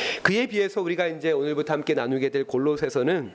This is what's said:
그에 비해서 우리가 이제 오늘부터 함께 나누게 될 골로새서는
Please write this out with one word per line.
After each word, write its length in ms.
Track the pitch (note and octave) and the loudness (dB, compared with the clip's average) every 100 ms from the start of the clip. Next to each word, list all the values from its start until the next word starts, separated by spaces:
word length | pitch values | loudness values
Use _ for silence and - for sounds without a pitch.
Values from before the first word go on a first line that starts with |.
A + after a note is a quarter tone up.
| - - | -4 0
그에 240 | - G#3 C4 | 2 2 0
비해서 340 | G#3 G3 G3+ | 0 0 0
우리가 240 | F3 F3 F3 | -2 0 -2
이제 240 | D#3+ D#3+ | 0 0
오늘부터 420 | D3 D3 D3+ D3+ | 2 0 0 0
함께 200 | D3+ C#3+ | 0 0
나누게 360 | C#3+ B2 C3 C3+ | 0 0 0 0
될 120 | C#3 | 0
골로새서는 880 | C3+ B2+ C#3+ D3 C#3+ C3 C3+ F3+ G#2+ | 0 0 2 0 0 0 2 0 -2